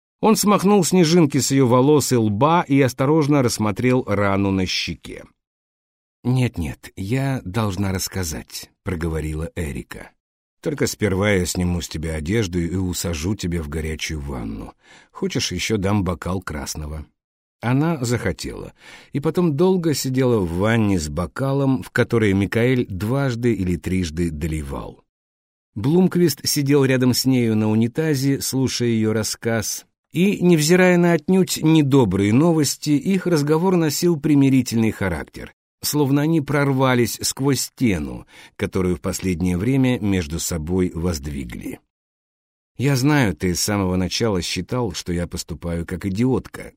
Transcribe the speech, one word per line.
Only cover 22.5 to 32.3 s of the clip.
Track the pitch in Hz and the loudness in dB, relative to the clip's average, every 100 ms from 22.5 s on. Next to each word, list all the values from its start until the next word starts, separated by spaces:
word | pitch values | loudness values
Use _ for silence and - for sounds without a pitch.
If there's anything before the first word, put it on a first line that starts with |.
| 110 123 127 - | 0 2 0 -2
дважды | 90 107 135 139 117 120 | -4 -4 -2 -2 -2 0
или | 98 92 87 | 0 -2 -2
трижды | 87 92 82 80 85 | -2 -2 -2 -2 -4
доливал. | 78 80 78 69 64 50 - _ _ _ _ _ _ _ | -4 -4 -6 -6 -10 -12 -16 _ _ _ _ _ _ _
Блумквист | 107 120 175 185 175 170 - - | -4 2 4 4 4 2 0 -4
сидел | 151 139 143 | -2 2 4
рядом | 135 131 127 | 4 4 2
с | 117 | 2
нею | 131 131 117 107 | 2 2 2 2
на | 107 | 2
унитазе, | 110 117 160 160 135 139 135 | 2 0 0 -2 0 0 0
слушая | - 131 127 - 120 | -2 -2 -2 0 0
ее | 113 107 | 0 0
рассказ, | 110 104 - 117 113 - - - _ _ | 0 -4 -4 -4 -2 -4 -10 -14 _ _
и, | 160 196 185 | 0 0 2
невзирая | 180 165 151 185 180 175 | 4 4 4 4 6 6
на | 175 | 4
отнюдь | 170 - 185 175 - | 2 2 2 2 0
недобрые | 156 160 139 139 107 95 101 | 4 4 6 4 4 2 2